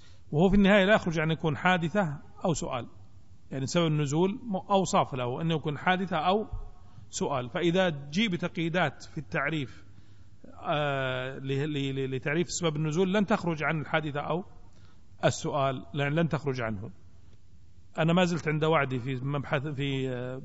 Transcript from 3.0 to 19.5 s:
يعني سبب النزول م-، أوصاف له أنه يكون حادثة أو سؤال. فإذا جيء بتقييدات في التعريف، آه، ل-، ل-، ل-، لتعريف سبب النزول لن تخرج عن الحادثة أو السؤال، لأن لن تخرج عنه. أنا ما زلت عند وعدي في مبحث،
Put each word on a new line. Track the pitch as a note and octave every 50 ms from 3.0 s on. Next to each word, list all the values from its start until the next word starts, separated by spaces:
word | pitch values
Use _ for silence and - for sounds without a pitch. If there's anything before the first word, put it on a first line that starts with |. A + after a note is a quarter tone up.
| - - - - - - - - - -
يعني | - C3+ C3+
سبب | B2 - F3 E3+
النزول | D#3+ D#3 D3+ D3+ C3+ C#3+ D#3+ F3+ F#3+ G3+ B3+ -
م-، | A#3+ F#3+
أوصاف | F#3 - - G3+ G3 F3+ - - F#3 C#3 - -
له | B2+ B2 A#2+ B2+ D#3 E3
أنه | D#3+ E3
يكون | D#3 - D#3 D3 C3
حادثة | - F3+ F#3 F3+ F#3+ E3+ F#3
أو | D#3 D3 F3+ F#3+ A3 G#3+ - - - - - - - - - - - - -
سؤال. | - - F#3 C3 C#3+ B2+ B2 B2
فإذا | - F3+ E3 E3+ E3 F#3+ F#3+ F3+ D#3 C#3 C#3 C#3+
جيء | D3 F3+ A#3 A3+
بتقييدات | F3 E3 E3+ E3+ - - E3 E3 D#3 F#3 E3+ C#3 - - -
في | - - D#3+
التعريف، | D3 - - D#3+ C#3 D3 D#3+ D#3 C3 A2 - - - - - - - - - - - - - - - - - - -
آه، | - D#3+ D3 D3+ C#3+ C#3 C3+ C3+ C3 B2+ B2+ B2+ C3 C3+ -
ل-، | C3+ C3+ C#3 C3+ C#3+ D#3 D3+
ل-، | C#3 C#3 C3+ C3+
ل-، | C3+ C3+ C3 C3
لتعريف | B2+ - D3+ C#3+ E3 F3 -
سبب | - - F3 E3 D3+
النزول | D3+ D#3 D#3 D3 E3+ G3 F#3 F#3
لن | G#3+ G3+
تخرج | - A3 F#3+ - F3 E3 D3+ D3+
عن | C#3+ D#3+ D#3+
الحادثة | C3+ - - D#3+ D#3 D#3 C3+ D3
أو | D3 D3+ D#3 F3 G#3 - - - - - - - - - - - - - - - -
السؤال، | D#3+ - - - D#3+ - D3 C3+ C3+ C3 B2+ - - -
لأن | D3 C#3+ C#3+ D3
لن | E3 E3+ D3
تخرج | - C3 - C#3+ C3 B2+
عنه. | A#2+ A2 A2 F#2+ G2 - - - - - - - - - - - - - - - - - - - - - - -
أنا | D#3+ E3 E3+
ما | F#3 F#3
زلت | E3+ F3 D3+ - D#3+
عند | D3+ D3+ D3+
وعدي | D#3 D#3+ D3+ C#3 C3 C3 B2+
في | A2+ C3+ C3
مبحث، | B2 B2 C#3 C#3+ C#3+ B2 -